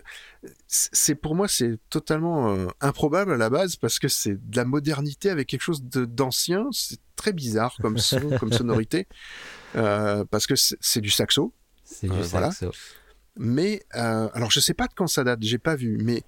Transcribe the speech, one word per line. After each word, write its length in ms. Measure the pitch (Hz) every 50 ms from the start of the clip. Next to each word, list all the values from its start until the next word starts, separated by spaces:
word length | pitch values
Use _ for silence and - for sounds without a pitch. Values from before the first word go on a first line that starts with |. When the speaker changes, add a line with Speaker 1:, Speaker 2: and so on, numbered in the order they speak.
| - - - - - - - - - - - _ _ -
Speaker 1:
c'est, 220 | - - - -
c'est, 240 | - - - - 147
pour 200 | - - 151 156
moi, 120 | 180 202 196
c'est 300 | - - 123 117 113 110 _ -
totalement, 640 | - 160 - - 156 156 165 170 170 151 123 107 98
euh, 140 | 95 92 87 - -
improbable 500 | - 139 139 - - 147 151 185 202 190
à 60 | 151 120
la 120 | 113 110
base, 260 | 127 160 190 185 -
parce 220 | - - 117 - -
que 80 | - 135
c'est 260 | - - - 107 101 98 - 107
de 80 | 107 123
la 80 | 120
modernité 640 | 127 135 151 143 156 151 139 143 147 139 - - 202
avec 180 | 185 151 127 -
quelque 140 | - 127
chose 220 | - - 170 143 127
de, 220 | 127 - 131 123
d'ancien, 600 | 117 120 123 135 131 - - - - 170 196 233 285
c'est 280 | 226 - - - - - _ _ _
très 160 | - - 214
bizarre 440 | 196 160 135 117 107 110 113 123 - -
comme 160 | 110 113 110 117
son, 200 | 107 - 135 131 139 147
Speaker 2:
<laughs> 100 | 135 123
Speaker 1:
comme 120 | 123 110
sonorité, 560 | 117 117 123 117 110 113 113 - - 170 196 - - - - - - - - - - - - - -
euh, 500 | - 113 104 104 104 107 104 101 104 98
parce 220 | - - 107 - -
que 80 | 139
c'est, 200 | - - - - -
c'est 200 | - - - 117
du 100 | 101 101
saxo. 420 | - - 110 - - 139 156 240 - _ _ _ _ _ _
Speaker 2:
C'est 220 | - - - - -
du 60 | 95
Speaker 1:
Euh, 80 | 90 87
voilà. 280 | 85 90 90 95 151
Speaker 2:
saxo. 200 | 190 - 92 90 - - - - - - - - - _ _ _ - -
Speaker 1:
Mais, 460 | - 113 120 143 175 202 214 - - - -
euh, 320 | 120 117 117 113 110 110 107 -
alors 160 | 117 117 101
je 80 | 123 143
sais 140 | - - 170
pas 140 | - 247 247
de 60 | -
quand 120 | - 190 160
ça 160 | - 156 131
date, 160 | 123 123 113 107
j'ai 160 | 107 120 120
pas 160 | - 165 160
vu, 220 | 135 123 113 107 110
mais, 220 | 110 117 117 113 -